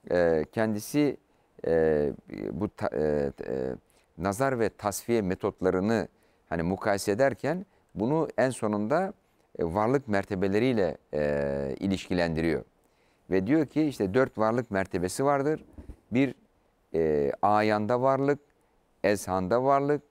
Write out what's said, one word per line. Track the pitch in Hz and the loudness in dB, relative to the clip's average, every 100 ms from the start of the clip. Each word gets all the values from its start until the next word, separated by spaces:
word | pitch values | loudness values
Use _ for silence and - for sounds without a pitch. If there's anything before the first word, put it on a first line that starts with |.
| - | 0
e, | 90 85 80 76 | 2 4 2 -2
kendisi, | - 110 107 - 147 143 - _ _ _ - - | -2 -2 -2 -2 0 0 -2 _ _ _ -8 0
e, | 82 80 76 71 50 - 50 50 | 2 4 2 0 -4 -12 -10 -8
bu | 65 101 | -4 -6
ta-, | - 107 67 | -4 -6 -2
e, | 76 73 69 - 50 | 0 0 -2 -4 -6
e, | 65 65 62 _ _ _ - | -4 -4 -8 _ _ _ -6
nazar | 90 98 135 127 | -4 0 -2 0
ve | 104 | -2
tasfiye | - 104 98 - 117 | -2 -6 -4 0 0
metotlarını | 95 92 104 - 92 92 101 113 - _ _ _ _ | 2 -2 -4 0 0 2 2 0 -2 _ _ _ _
hani | 85 | -4
mukayese | 82 95 110 101 - | -2 0 0 0 0
ederken | 101 135 110 135 180 196 _ _ | 2 2 0 -4 -4 -8 _ _
bunu | - 113 156 156 - | -4 0 0 0 0
en | 131 | 0
sonunda, | 120 110 104 107 156 190 - _ _ _ - | 0 -2 -2 0 0 -2 -8 _ _ _ -4
e, | |
varlık | 82 92 110 139 123 | -2 0 2 0 0
mertebeleriyle, | 101 95 95 98 101 127 117 87 - _ | -2 0 -2 2 2 2 2 0 -2 _
e, | 76 73 71 71 69 69 65 | -2 0 0 -2 -2 -4 -4
ilişkilendiriyor. | 98 92 - 90 85 80 82 71 - _ _ _ _ _ - | -2 -2 -2 0 0 0 0 -2 -6 _ _ _ _ _ -2
Ve | 92 95 | -2 2
diyor | 156 139 | 0 0
ki | 147 | 0
işte | 151 127 98 | -2 -2 0
dört | 113 131 - | 2 0 0
varlık | 110 120 123 | 0 0 -2
mertebesi | 98 95 95 90 - | -4 -2 -2 -2 0
vardır. | 135 143 139 156 - - - - _ | 0 0 0 -4 -8 -20 -18 -20 _
Bir, | 113 135 - _ _ _ _ _ | 0 0 -2 _ _ _ _ _
e, | 82 80 73 71 - | -2 2 2 0 0
ayanda | 101 104 107 107 104 123 | 2 4 2 0 0 0
varlık, | 131 135 139 143 _ _ _ _ _ _ | 2 2 0 -2 _ _ _ _ _ _
ezhanda | 101 104 - 92 92 117 | 0 0 -2 -2 0 0
varlık | 131 139 143 147 _ | 2 2 2 -2 _